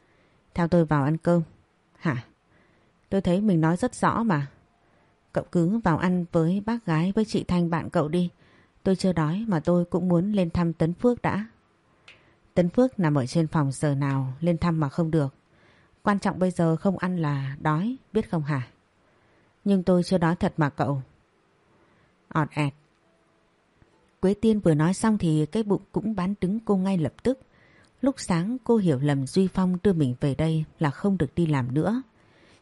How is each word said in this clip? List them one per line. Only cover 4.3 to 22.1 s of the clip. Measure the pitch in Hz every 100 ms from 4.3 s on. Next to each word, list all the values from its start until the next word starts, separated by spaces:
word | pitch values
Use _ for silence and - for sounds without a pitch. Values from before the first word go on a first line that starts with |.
| 147 139 _ _ _ _ _ _ _ _
Cậu | - -
cứ | 175 170 226
vào | 196 151
ăn | 180 180 170
với | 170 160 202 214
bác | 233 -
gái | 156 180 220
với | 214
chị | 196
Thanh | - 180 165
bạn | 165 -
cậu | 170 147
đi. | 175 175 _ _ _ _ _
Tôi | 190 185
chưa | 190
đói | 170 151 185 226
mà | 165
tôi | 175 175 175
cũng | 180 180
muốn | 170 196
lên | 208 175
thăm | 180 170
Tấn | - 165
Phước | 175 247 240
đã. | 160 185 220 _ _ _ _ _ - - _ _ _
Tấn | - 175
Phước | - 254 -
nằm | 160 147
ở | -
trên | 170 156
phòng, | 165 139
giờ | 131 151 139
nào | 143 135 131 135
lên | 170 165
thăm | 175 160
mà | 143
không | - 160
được. | 160 139 _ _ _ _ _ _ _
Quan | 208 202
trọng | 196 -
bây | 185
giờ | 180 165 160
không | 202 180
ăn | 185 180
là | 151 139 135 139
đói, | 156 156 220 262 _
biết | 208 214
không | 165
hả? | 143 139 123 _ _ _ _ _ _ _ _ _
Nhưng | 202 196
tôi | 180 180
chưa | 175 185
đói | 165 175
thật | 190 -
mà | 143
cậu. | - 139 139 127 _ _ _ _ _ _ _ _ _ _